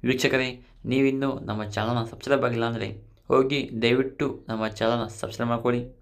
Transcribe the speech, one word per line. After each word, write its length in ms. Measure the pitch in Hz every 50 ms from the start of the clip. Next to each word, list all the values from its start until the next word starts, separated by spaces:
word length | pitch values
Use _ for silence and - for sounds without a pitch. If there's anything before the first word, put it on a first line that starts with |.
| -
ವೀಕ್ಷಕರೇ, 600 | 120 127 123 - 139 139 131 131 127 123 123 - - - - -
ನೀವಿನ್ನೂ 540 | 117 123 131 135 135 135 135 139 139 131 135
ನಮ್ಮ 260 | 156 - 107 107 107
ಚಾನಲ್ನ 400 | 101 - 107 107 113 120 123 117
ಸಬ್ಸ್ಕ್ರೈಬ್ 400 | 113 - - - 131 139 131 120
ಆಗಿಲ್ಲ 200 | 123 120 117 113
ಅಂದರೆ 380 | 117 117 113 107 - 101 - - - - _ _ _
ಹೋಗಿ 420 | - 131 135 135 143 139 127 - - 113 113
ದಯವಿಟ್ಟು 640 | 117 123 131 135 135 - - 143 135 120 - - -
ನಮ್ಮ 200 | 113 110 110 107
ಚಾನಲ್ನ 380 | 107 - 113 113 120 120 117
ಸಬ್ಸ್ಕ್ರೈಬ್ 440 | - - - - 113 - - 120 120
ಮಾಡ್ಕೊಳ್ಳಿ. 340 | 120 117 117 123 120 120 123 123 - _